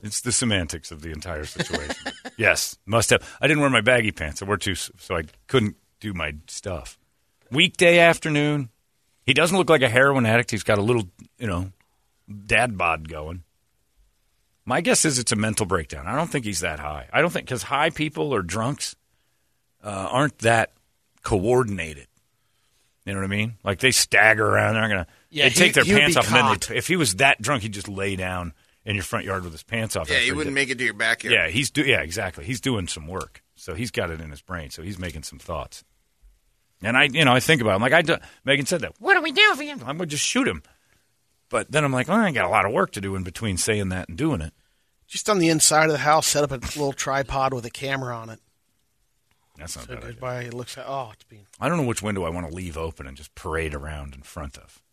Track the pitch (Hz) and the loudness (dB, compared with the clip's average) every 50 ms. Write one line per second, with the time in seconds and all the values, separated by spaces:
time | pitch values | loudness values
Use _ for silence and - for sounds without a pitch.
0 | - 104 101 - - 123 117 - - 120 107 98 87 78 - 82 - - 85 78 | -10 -6 -8 -6 -4 -2 -2 0 0 2 0 0 0 -2 -6 -12 -12 -14 -16 -12
1 | 73 82 78 76 78 90 82 76 78 - - - - - - 80 73 73 - - | -12 -10 -10 -10 -8 -8 -8 -8 -8 -10 -6 -8 -6 -6 -6 -8 -6 -8 -10 -10
2 | - - - - _ - _ - 113 98 82 - - - - _ _ - 101 117 | -10 -14 -14 -12 _ -20 _ 0 2 2 2 2 0 -6 -8 _ _ 0 0 2
3 | 107 - 123 104 - - - - - 139 156 151 147 139 131 117 104 113 127 123 | 4 4 4 2 2 -4 -12 -2 0 2 2 4 2 4 4 4 4 6 4 4
4 | 113 107 95 - 87 76 73 - 101 98 104 95 - 104 92 - - - - - | 4 0 -4 -4 -6 -8 -6 -8 -4 -2 -2 -2 0 -4 -4 -4 -6 -10 -12 -18
5 | - - 95 85 82 78 _ _ _ _ - 131 110 104 - _ _ _ _ _ | -8 -4 -4 -4 -4 -6 _ _ _ _ 2 2 2 2 -2 _ _ _ _ _
6 | - 107 98 87 80 76 76 76 78 - - - - 101 92 78 67 - - _ | -10 -8 -6 -4 -4 -6 -6 -8 -14 -14 -16 -12 -8 -8 -8 -8 -10 -14 -20 _
7 | _ _ _ _ _ _ _ _ _ _ 110 139 175 180 - - 185 170 170 175 | _ _ _ _ _ _ _ _ _ _ 2 2 2 2 4 4 4 6 8 8
8 | 170 170 165 - - 160 151 147 147 147 147 147 139 113 _ _ _ _ _ _ | 8 6 6 4 0 -2 0 2 2 2 0 -2 -4 -6 _ _ _ _ _ _
9 | _ _ _ _ _ - 135 131 156 170 180 196 175 - 165 147 131 127 110 127 | _ _ _ _ _ 0 4 4 4 4 4 2 4 4 6 6 6 4 4 4
10 | 135 139 139 135 120 110 110 117 120 - - 104 - - 110 101 101 110 123 117 | 4 4 4 4 2 4 4 2 2 0 -4 -6 0 2 2 2 4 2 2 0
11 | 104 90 _ _ - _ _ _ 123 113 92 87 92 92 92 _ _ _ _ _ | 0 -4 _ _ -20 _ _ _ -6 -4 -4 -4 -6 -6 -10 _ _ _ _ _
12 | _ _ _ _ _ _ 104 104 98 104 113 110 120 123 107 92 87 82 82 80 | _ _ _ _ _ _ -18 -18 -6 0 2 2 2 2 0 -2 0 0 0 -2
13 | 78 78 80 78 76 78 85 90 85 _ _ _ _ _ _ _ _ _ _ _ | -4 -10 -10 -10 -10 -10 -10 -12 -14 _ _ _ _ _ _ _ _ _ _ _
14 | _ _ _ _ _ _ _ _ _ _ _ _ _ - 123 151 175 220 247 - | _ _ _ _ _ _ _ _ _ _ _ _ _ -4 -2 -2 2 2 2 2
15 | - 160 139 123 120 - 120 107 104 110 110 - 110 87 92 90 78 - - 71 | 2 2 0 0 0 0 0 0 0 0 0 -2 -2 0 0 -2 -2 -4 -10 -12
16 | 69 82 110 139 170 160 - 151 120 104 101 80 87 87 78 76 76 73 76 71 | -8 -6 -4 -4 -4 -2 -4 -6 -4 -4 -6 -4 -4 -4 -4 -4 -8 -8 -8 -10
17 | 65 - - 120 151 175 160 - - - 127 120 - - 139 135 151 165 160 - | -12 -4 0 0 0 2 0 -4 -6 -6 -6 -6 -6 -4 -2 0 0 0 0 -2
18 | 151 156 139 165 156 151 135 107 92 85 85 107 110 123 147 - - - - _ | -6 -6 -4 -4 -4 -2 -2 -2 -2 -2 -4 -4 -2 -4 -4 -4 -8 -10 -10 _
19 | _ _ _ _ _ _ _ _ _ _ _ _ _ _ _ _ - 104 104 98 | _ _ _ _ _ _ _ _ _ _ _ _ _ _ _ _ -12 -10 -8 -6
20 | 95 85 - 127 143 147 - _ 104 113 117 113 107 - _ _ _ _ _ _ | -6 -2 0 0 0 0 -2 _ 2 4 4 4 2 0 _ _ _ _ _ _
21 | _ _ _ _ _ - 117 98 90 110 123 123 131 110 101 92 82 80 76 69 | _ _ _ _ _ 0 0 2 2 4 4 4 4 2 -2 -6 -6 -8 -10 -14
22 | 65 _ _ _ _ _ _ _ _ _ _ _ _ _ _ _ _ _ _ _ | -18 _ _ _ _ _ _ _ _ _ _ _ _ _ _ _ _ _ _ _
23 | _ 95 98 98 98 95 101 104 107 110 117 - _ 101 101 90 - 131 120 - | _ -8 -6 -6 -4 -4 -2 -2 -2 -4 -6 -6 _ -4 -2 2 4 4 4 4
24 | - - - 104 104 110 110 107 110 104 101 104 107 104 110 110 110 110 104 95 | 0 4 6 8 8 8 8 6 4 4 4 4 4 2 2 2 0 0 0 -2
25 | 85 - _ _ _ _ - 147 143 135 120 - - - - - - 156 202 - | -4 -6 _ _ _ _ -2 2 2 4 6 6 4 6 6 4 4 6 6 6
26 | 147 - - 135 113 101 - 123 131 135 123 - - - 110 123 120 - 175 185 | 6 6 4 4 4 6 6 6 6 4 2 0 -2 -4 -4 -4 -2 -2 0 0
27 | 160 117 92 95 139 139 135 - 107 117 117 117 95 113 101 101 95 - 101 95 | 2 0 2 4 4 4 4 4 2 -2 -2 -2 -2 -6 -8 -8 -10 -10 -6 -4
28 | 98 101 98 92 92 92 92 90 87 85 80 _ _ _ _ _ _ - 101 104 | -4 -4 -2 -4 -4 -4 -4 -6 -6 -8 -10 _ _ _ _ _ _ -4 -4 -4
29 | 90 - - 110 - - 95 95 90 87 80 78 - _ - 117 110 107 - 98 | -2 -4 -4 -6 -4 -2 -4 -4 -6 -8 -12 -14 -12 _ -6 -6 -4 -4 -4 -6
30 | 82 76 151 131 120 123 135 147 151 143 139 139 139 123 131 120 127 117 104 104 | -4 0 0 2 2 2 0 -2 -4 -4 -2 -2 -2 -2 -2 -2 -2 -4 -2 -2
31 | 113 110 117 - - 110 117 107 87 80 82 117 143 - _ 139 147 135 123 95 | 0 0 0 -2 0 0 2 2 2 2 0 -2 -4 -2 _ -2 2 2 2 2
32 | 69 78 85 107 104 92 80 - 73 90 127 117 - 139 127 107 90 85 - - | 0 -4 -6 -6 -6 -6 -8 -10 -10 -8 -10 -6 -4 -4 -2 -2 -4 -6 -8 -12
33 | 76 76 90 92 76 - _ - _ _ _ _ - - 87 92 123 117 - - | -12 -12 -10 -10 -12 -12 _ -20 _ _ _ _ -14 -12 -8 -8 -8 -6 -4 -4
34 | 101 87 82 78 82 78 73 73 _ _ 92 87 78 71 - - 80 92 104 87 | -4 -4 -6 -8 -12 -14 -16 -18 _ _ -12 -10 -10 -12 -14 -14 -12 -12 -10 -8
35 | 90 87 78 78 76 - - 67 - - 87 78 65 - - - _ _ _ _ | -8 -10 -10 -10 -14 -14 -16 -18 -12 -10 -10 -8 -8 -12 -14 -20 _ _ _ _
36 | _ _ _ _ _ - _ _ _ _ _ _ _ _ _ _ - 107 120 131 | _ _ _ _ _ -20 _ _ _ _ _ _ _ _ _ _ -6 0 2 2
37 | 143 147 120 156 160 131 123 127 - - 160 156 120 107 95 95 110 135 151 165 | 2 2 2 2 4 4 4 4 4 2 2 2 2 2 2 2 2 4 4 4
38 | 175 151 165 - - - - _ _ 127 139 143 143 - 190 170 104 90 - _ | 4 2 -2 -2 -4 -14 -20 _ _ 0 0 0 0 -2 -2 -4 -4 -6 -10 _
39 | 214 320 392 370 302 320 277 359 415 427 370 262 294 294 294 247 - 120 143 160 | 0 2 2 2 2 0 2 4 4 4 4 0 -4 -10 -10 -10 -8 -10 -6 -6
40 | 180 160 147 143 - - - - 277 196 98 76 - _ _ _ _ _ _ _ | -6 -6 -4 -4 -4 -2 0 0 0 0 -2 -4 -10 _ _ _ _ _ _ _
41 | _ _ _ _ _ _ _ _ _ _ - 113 101 _ 120 151 151 139 131 127 | _ _ _ _ _ _ _ _ _ _ -4 -4 -4 _ 0 0 0 2 0 0
42 | 123 123 180 220 226 196 147 117 95 87 98 110 92 101 117 170 196 - - 107 | 0 2 2 2 2 2 2 0 2 4 6 6 6 4 2 0 0 0 -2 -8
43 | 95 98 98 95 92 92 90 - 117 107 95 87 - - 110 104 101 92 92 92 | -6 -4 -4 -4 -6 -8 -8 -6 -4 -2 -2 -2 0 0 0 0 0 -2 -4 -4
44 | 90 - 85 80 139 160 147 90 78 80 _ _ _ _ _ _ _ _ _ _ | -6 -8 -6 -4 -2 -2 -2 -2 -4 -8 _ _ _ _ _ _ _ _ _ _
45 | _ _ - - - - 214 190 170 165 165 156 - - 156 151 156 160 151 143 | _ _ -10 -8 0 0 2 4 4 4 4 4 4 4 4 4 4 4 2 2
46 | 131 151 151 160 151 - - 151 147 139 135 127 117 - - 151 147 139 139 - | 4 4 4 4 4 2 2 2 0 0 -2 -6 -8 -8 -6 -4 -4 -4 -2 -4
47 | - - 135 139 139 - 139 139 135 135 135 123 113 117 - - 143 135 135 135 | -4 -2 -2 -2 -2 -2 -2 0 0 0 -2 -2 -8 -10 -12 -10 -6 -4 -4 -4
48 | 131 123 120 117 113 110 113 110 _ _ _ _ _ _ _ _ _ _ _ _ | -4 -6 -8 -10 -10 -14 -16 -18 _ _ _ _ _ _ _ _ _ _ _ _
49 | _ _ _ _ _ _ _ _ _ _ _ 76 76 82 - - - - 64 120 | _ _ _ _ _ _ _ _ _ _ _ -18 -14 -14 -12 -14 -12 -14 -14 -14
50 | 117 117 120 117 127 127 123 123 120 120 117 123 120 - - 139 127 - 135 139 | -14 -16 -16 -10 -8 -8 -8 -8 -8 -10 -10 -12 -12 -12 -12 -14 -10 -8 -8 -8
51 | 131 110 107 _ _ _ - 104 101 _ _ _ - 135 170 175 147 120 113 - | -8 -10 -14 _ _ _ -20 -20 -20 _ _ _ -2 -2 0 0 0 0 -2 -2
52 | - 107 104 95 90 82 85 87 87 80 82 92 92 87 78 80 80 82 78 - | -4 -4 -4 -2 -4 -4 -4 -6 -6 -8 -8 -10 -10 -10 -8 -6 -8 -8 -8 -10
53 | 73 67 67 69 76 - _ - - 87 78 80 80 78 73 71 69 76 76 73 | -16 -16 -16 -18 -20 -20 _ -14 -8 -4 -4 -2 -2 -4 -6 -8 -10 -10 -10 -10
54 | 71 71 67 67 67 - - - 76 67 - - - _ - _ _ _ | -10 -12 -14 -18 -20 -16 -14 -12 -12 -12 -14 -16 -20 _ -20 _ _ _